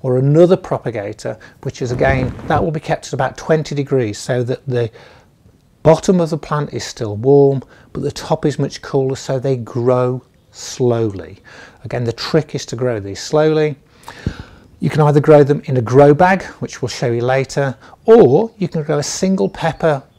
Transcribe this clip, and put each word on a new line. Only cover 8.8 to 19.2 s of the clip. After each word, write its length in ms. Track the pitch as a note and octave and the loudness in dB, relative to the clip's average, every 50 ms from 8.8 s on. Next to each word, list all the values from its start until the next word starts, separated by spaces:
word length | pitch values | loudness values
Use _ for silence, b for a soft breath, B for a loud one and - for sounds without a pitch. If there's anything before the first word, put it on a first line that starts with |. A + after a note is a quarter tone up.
| - | -14
cooler, 340 | - - C#3 C3+ C3 C3+ | -4 -2 -2 -2 -2 -4
so 220 | - - - C#3 C3+ | -8 -6 -6 -6 -4
they 180 | A#2+ C3+ C3+ | -2 -2 -4
grow 680 | B2 A2+ - - A#2+ A#2 B2 B2+ B2 B2+ B2 B2+ B2+ _ _ _ _ _ _ _ | -4 -6 -8 -6 -2 0 2 2 2 0 -2 -2 -6 _ _ _ _ _ _ _
slowly. 840 | - - - - - C3 B2 A#2 A#2 A2+ A2 G2 F#2+ E2+ D#2+ F#2+ - B B B B B B B B B | -18 -16 -16 -6 -2 0 0 2 0 -2 -4 -4 -10 -14 -16 -18 -20 B B B B B B B B B
Again, 200 | A2 - B2 A#2+ | -10 -8 -6 -4
the 80 | A#2 A2+ | -6 -6
trick 420 | - - - - D#3+ C#3+ - - | -6 -8 -2 0 0 -2 0 -8
is 120 | C3+ - | -10 -10
to 100 | - - | -8 -8
grow 240 | A#2 B2+ B2+ A#2+ G#2+ | -4 -4 -4 -4 -4
these 220 | G2 G2 G2 - - | -6 -8 -10 -12 -10
slowly. 540 | - - D3+ D3+ D#3 D#3 D#3 D3+ D3+ C#3 _ _ B B B B B B B B B B B B B B B B B - _ | -2 0 2 2 2 2 0 0 -2 -4 _ _ B B B B B B B B B B B B B B B B B -12 _
You 100 | - D3 | -4 -4
can 100 | - - | 0 2
either 200 | D#3 D3 C#3 D3+ | 2 4 4 4
grow 220 | C3+ D3+ D#3 D3 D3 | 6 6 6 6 8
them 200 | C3+ D3 - - | 4 2 -2 -2
in 140 | - C3+ B2+ | -4 -2 -2
a 40 | A#2 | -2
grow 300 | G#2 A#2+ C3+ C#3+ C#3+ D3 | 2 6 6 8 8 6
bag, 300 | D3 F3+ F3+ G3 F#3 - - - - | 6 4 2 2 0 -2 -10 -12 -12
which 220 | - - - - - | -12 -12 -10 -10 -10
we'll 80 | A#2 | -8
show 200 | - - - B2 | -8 -4 -4 -2
you 120 | A#2 A#2 A#2+ | -2 -2 -2
later, 540 | B2+ C3 C3+ C3+ - - - C#3 C3+ A#2+ B B B B B _ | 0 0 -2 -2 -4 -4 -2 -2 -2 -4 B B B B B _
or 460 | - A3 A#3 G3 B2+ B2+ D#3+ A3+ A3+ _ - | 6 8 8 8 8 6 4 2 0 _ -6
you 100 | F#3+ - | -6 -4
can 140 | - E3 D3 | -4 -6 -4
grow 160 | D3+ D#3 D3 | -2 -4 -4
a 40 | C#3+ | -4
single 460 | - - - | -6 -6 -4